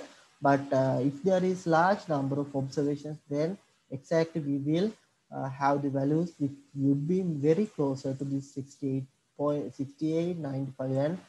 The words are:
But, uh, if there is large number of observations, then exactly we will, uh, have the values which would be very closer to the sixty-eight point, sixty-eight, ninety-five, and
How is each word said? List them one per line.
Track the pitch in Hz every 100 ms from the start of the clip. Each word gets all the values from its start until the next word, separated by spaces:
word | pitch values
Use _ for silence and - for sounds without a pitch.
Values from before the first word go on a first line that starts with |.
| - - _ -
But, | 139 139 -
uh, | 135 135 131
if | 139 -
there | 190 185
is | 185 180 170
large | 160 180 202 -
number | 143 135 139
of | 143
observations, | 139 135 151 143 143 151 151 -
then | 143 165 196 _ _ -
exactly | 135 - 165 165 165
we | 143 139
will, | 143 165 220 - _ _ -
uh, | 143 135
have | 135 139 143
the | 139
values | 135 139 156 175 -
which | 139 - -
would | 143 139 139 151
be | 185
very | 180 147 147 165 214
closer | - 139 135 135
to | 135
the | 139 139
sixty-eight | 135 135 135 - 139 135 131 _ _ -
point, | - 147 127
sixty-eight, | - 135 - 156 160 175 170
ninety-five, | 139 135 135 - 131
and | 135 147 180